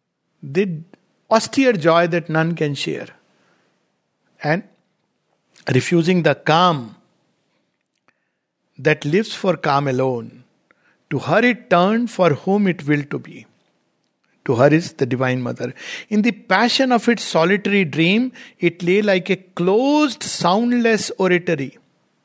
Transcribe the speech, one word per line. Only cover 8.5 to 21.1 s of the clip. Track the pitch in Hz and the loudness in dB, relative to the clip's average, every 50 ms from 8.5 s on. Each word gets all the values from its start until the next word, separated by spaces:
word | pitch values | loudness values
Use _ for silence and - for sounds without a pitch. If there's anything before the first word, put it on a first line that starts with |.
| _ _ _ _ _ - 127 | _ _ _ _ _ -2 0
that | 151 151 151 - | 0 0 0 -2
lives | 147 160 202 220 - - - - | -2 0 0 0 -2 -6 -4 -2
for | 190 165 147 - | -2 -2 0 0
calm | 156 139 139 143 135 127 | 0 0 0 0 0 -2
alone, | 127 131 131 127 117 113 113 - - - _ _ _ _ _ _ _ _ _ _ _ _ - 160 | 0 -2 -2 -2 -4 -8 -12 -18 -20 -20 _ _ _ _ _ _ _ _ _ _ _ _ -8 -8
to | 131 - 135 | -6 -2 0
her | 165 214 233 247 226 | 2 2 2 2 0
it | 240 - - | -2 -2 0
turned | 185 175 180 196 220 233 240 220 - - | 2 2 4 2 2 0 -2 -4 0 0
for | 180 165 | 2 2
whom | 143 123 - 185 196 208 202 185 165 | 2 0 -2 -2 0 0 0 0 -2
it | 180 147 143 | -2 -2 0
willed | 147 147 143 143 | 0 0 -2 -4
to | - 131 | -8 -10
be। | 120 - - 123 113 _ _ _ _ _ _ _ _ _ _ _ _ _ _ _ _ _ _ _ - - | -10 -12 -20 -20 -20 _ _ _ _ _ _ _ _ _ _ _ _ _ _ _ _ _ _ _ -4 -2
To | 127 | 2
her | 113 135 147 | 4 4 4
is | 151 160 170 - - | 4 2 0 -2 -6
the | - 135 | -6 -4
Divine | 117 127 123 131 127 127 127 123 | -2 -2 -2 -2 -2 -2 -4 -4
Mother। | 120 120 - 123 123 - - - - - - - - | -6 -8 -8 -10 -10 -12 -14 -16 -14 -14 -14 -8 -4
In | 208 208 | 0 0
the | 208 240 196 - - - | 0 0 -2 -4 -2 0
passion | 190 196 226 233 - - 269 254 247 220 | 0 2 2 2 0 0 0 2 0 0
of | - 240 233 | 2 0 0
its | 208 - - - | 0 -2 -2 0
solitary | 165 160 180 202 196 208 202 202 202 190 143 135 | 2 2 2 2 0 0 0 0 0 0 0 0
dream, | 147 165 175 202 226 254 254 - - - - _ - 175 | 0 2 2 2 0 0 -4 -6 -12 -20 -20 _ -2 -2
it | 170 170 - | -2 -2 -2
lay | 180 175 185 208 | -2 0 0 2
like | 214 202 190 185 165 - | 2 2 0 0 0 -2
a | 185 180 - _ - - | -6 -6 -6 _ -6 -2
closed, | 175 185 196 226 262 277 294 302 302 269 220 - | 0 0 2 2 2 2 2 2 0 0 -4 -6
soundless | - - - - - 175 185 214 240 240 247 240 226 226 220 196 - - | -10 -8 -6 -2 0 0 2 2 0 0 0 0 2 2 0 0 -2 -6